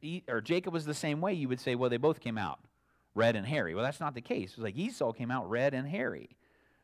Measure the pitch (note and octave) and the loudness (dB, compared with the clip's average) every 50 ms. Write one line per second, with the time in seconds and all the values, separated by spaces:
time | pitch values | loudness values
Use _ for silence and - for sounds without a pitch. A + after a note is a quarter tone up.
0 | - D#3 F3 F3+ - - A#2+ A2 G#2+ D3+ E3+ F3+ F3+ F#3+ E3 E3 D3+ D3+ D3 - | -10 -8 -8 -8 -4 -2 -2 -2 0 2 0 0 0 0 -2 -2 -2 -2 -4 -2
1 | - D3+ D3 D#3 F3 G#3 G3 D#3+ C#3 B2+ B2 B2 - C3+ B2 A#2+ B2+ B2 A#2+ A#2+ | 0 0 0 0 0 0 0 0 0 0 0 0 0 0 2 2 2 2 4 4
2 | C#3+ D#3+ D#3 - - A#2+ A2 G#2+ G2 D#2 C2 - - - _ _ _ _ _ _ | 4 4 4 2 -2 -4 -2 -2 -2 -2 -4 -6 -12 -20 _ _ _ _ _ _
3 | _ _ - G#2 A2+ A#2 A2+ G#2 G2 B2 D#3 C#3+ F#2+ E2 E2 G2+ A#2+ C3+ D3 - | _ _ 2 4 6 6 6 4 0 0 0 0 0 0 0 0 0 -2 -2 -2
4 | E3 D3 B2+ A#2+ - - B3 B2+ F#2 F#2 - A#2 A2+ G2+ F#2+ C#3 G3 B3+ A#3 - | -4 -6 -6 -6 -6 -4 -4 -4 -4 -6 -6 -6 -6 -4 -2 -2 -4 -4 -2 -2
5 | D3 A2+ A2+ - A#2+ A#2+ C3 B2+ F#2+ F2+ A2+ A#2+ C3+ C#3+ C3+ B2+ C3+ C#3+ F3+ G3+ | -2 -2 -2 -2 -2 -2 -2 -2 -2 0 0 2 2 2 2 0 -4 -4 -4 -2
6 | C3 B2 F2 C2 A#1 - - _ _ _ _ _ _ _ _ _ | -2 -4 -4 -6 -10 -16 -20 _ _ _ _ _ _ _ _ _